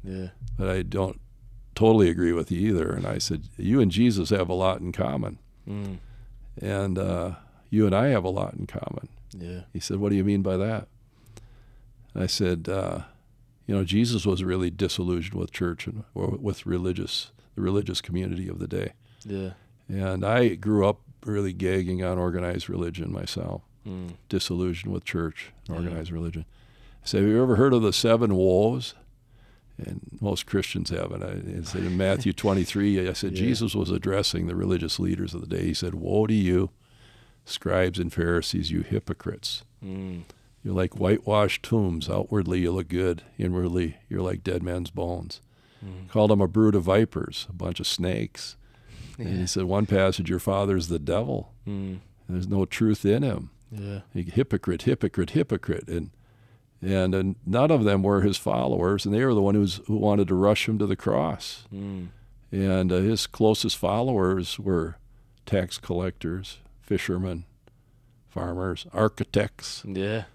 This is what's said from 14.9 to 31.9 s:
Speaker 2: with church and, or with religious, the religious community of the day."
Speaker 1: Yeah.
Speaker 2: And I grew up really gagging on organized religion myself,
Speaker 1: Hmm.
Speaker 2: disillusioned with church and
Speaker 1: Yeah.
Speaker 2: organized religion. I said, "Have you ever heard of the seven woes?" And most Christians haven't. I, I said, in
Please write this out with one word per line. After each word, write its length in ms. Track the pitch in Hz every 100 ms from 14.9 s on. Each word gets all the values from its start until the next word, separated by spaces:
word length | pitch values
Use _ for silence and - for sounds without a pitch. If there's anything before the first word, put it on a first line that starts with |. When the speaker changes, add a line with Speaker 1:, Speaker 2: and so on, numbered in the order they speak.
| - 90 87 87 98
Speaker 2:
with 120 | 90
church 340 | - 87 85 -
and, 180 | 107 -
or 140 | - 95 98
with 240 | 107 95
religious, 680 | - 90 92 92 92 - - _ _
the 60 | -
religious 400 | 92 101 104 -
community 480 | - 87 92 90 92
of 100 | 90
the 60 | 90
day." 260 | 92 92 - _ - 107
Speaker 1:
Yeah. 260 | 98 95 92 _ _ -
Speaker 2:
And 340 | 95 98 95
I 300 | 98 117 120
grew 320 | 92 101 107 98
up 120 | 104 - - 117
really 260 | 104 101
gagging 500 | 90 92 95 90 92
on 140 | 92 92
organized 520 | 90 87 87 87 -
religion 420 | 92 87 85 85
myself, 500 | 92 92 - 85 95 _ _
Speaker 1:
Hmm. 240 | 107 92 90 87 _
Speaker 2:
disillusioned 600 | 98 - 87 92 85 101
with 100 | 90
church 480 | - 87 82 - - - -
and 100 | 82
Speaker 1:
Yeah. 60 |
Speaker 2:
organized 280 | 85 82 85
religion. 360 | 82 82 82 80 - - - - -
I 40 | -
said, 160 | 98
"Have 80 | 101
you 120 | 113
ever 140 | 127 107
heard 160 | 135
of 100 | 123
the 100 | 107
seven 420 | 92 113 113 113
woes?" 600 | 95 95 92 107 127 117 - - _ _ - - - _ -
And 220 | - 92 - -
most 260 | 101 - -
Christians 440 | 98 - - 85
haven't. 320 | 87 87 92
I, 360 | 92 95 92 92
I 20 |
said, 220 | 82 92
in 120 | 90